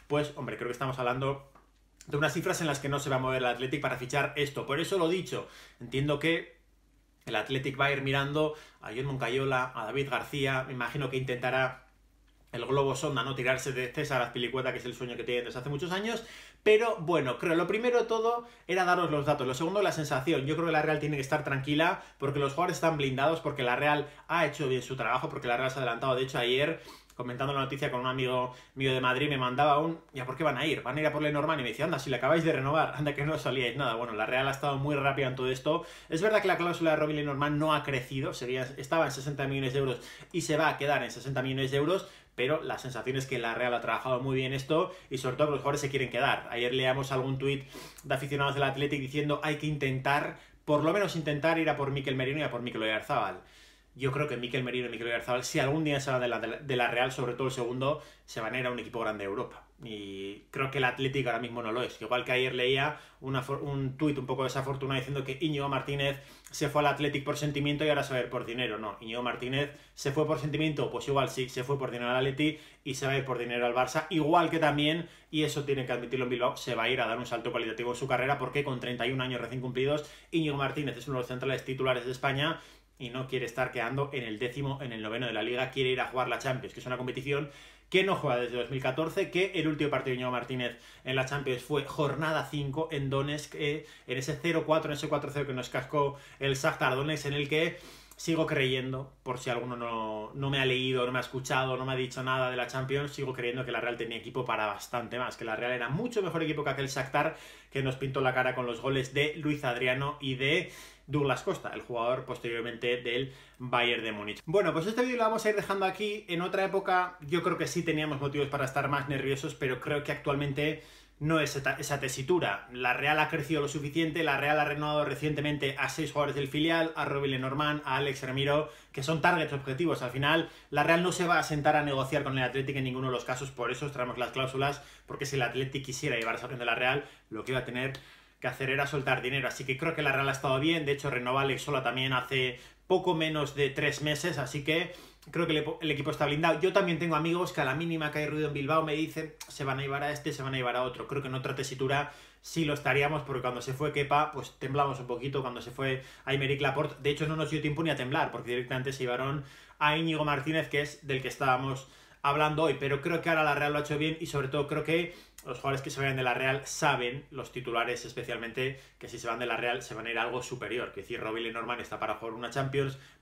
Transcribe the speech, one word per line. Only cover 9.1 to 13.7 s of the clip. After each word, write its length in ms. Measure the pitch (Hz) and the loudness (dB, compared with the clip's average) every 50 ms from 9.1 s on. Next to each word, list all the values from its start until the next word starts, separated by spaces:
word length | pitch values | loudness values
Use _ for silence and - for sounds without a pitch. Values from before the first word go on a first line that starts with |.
| 135 127 123 117 123 135 135 135 131 127 127 131 - | -2 -2 -2 0 0 0 0 2 2 0 0 -2 -4
a 120 | 120 113 | -6 -6
David 240 | 107 117 139 139 139 | -4 -2 -2 -2 0
García, 540 | 131 117 110 - - 143 135 135 135 131 131 139 | -2 -2 -4 -2 -2 0 0 2 0 0 -2 -4
me 60 | 135 | -4
imagino 360 | 123 123 117 - 147 143 127 | -4 -4 -4 -4 -4 -4 -2
que 80 | 131 131 | -2 -2
intentará 680 | 131 131 123 120 127 127 123 131 131 127 - - - _ _ _ _ _ _ _ _ _ _ _ _ _ | -2 -2 -4 -2 0 0 2 2 2 0 -2 -6 -18 _ _ _ _ _ _ _ _ _ _ _ _ _
el 140 | - 120 120 | -8 -6 -2
globo 320 | 120 135 139 139 139 131 131 | 2 2 4 4 2 2 0
sonda, 260 | - 151 139 127 117 | -2 -2 0 0 0
¿no? 100 | 135 135 | 0 -2
Tirarse 380 | 131 123 127 131 127 - 147 | 0 2 2 2 2 0 -4